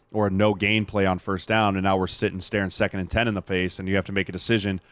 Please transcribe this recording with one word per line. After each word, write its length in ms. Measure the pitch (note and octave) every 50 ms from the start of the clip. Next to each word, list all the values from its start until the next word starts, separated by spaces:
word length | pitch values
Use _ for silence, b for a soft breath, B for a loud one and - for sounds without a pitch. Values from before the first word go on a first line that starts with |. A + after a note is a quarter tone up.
| b b -
or 140 | G#2+ G#2
a 40 | G2+
no 220 | F#2 F#2+ G#2 G#2+ G#2
gain 300 | F2+ G2+ G2+ A2 A2 G#2
play 220 | - G#2+ G#2 G2
on 120 | F#2+ F#2 F2+
first 280 | - - G2 F2+ - -
down, 280 | A2 A2 A2 G2+ G2
and 80 | F#2+ F#2
now 120 | G2 F#2+
we're 120 | F#2+ F#2 F2+
sitting 320 | - - - G2+ F#2 F#2
staring 280 | F#2 - - G#2 G2 F#2
second 300 | - - A2 G2 - G2
and 80 | F#2 E2+
ten 180 | - A2+ A#2+ A#2
in 60 | G#2
the 60 | F#2+ -
face, 360 | - F#2+ F2+ F2+ F2+ - -
and 100 | F#2+ F#2
you 60 | G2
have 100 | G2 F#2
to 80 | - G2
make 160 | F#2+ F#2 -
a 40 | F2+
decision. 480 | F2+ - - A#2 G#2+ F#2+ G2+ F#2+ F#2 - b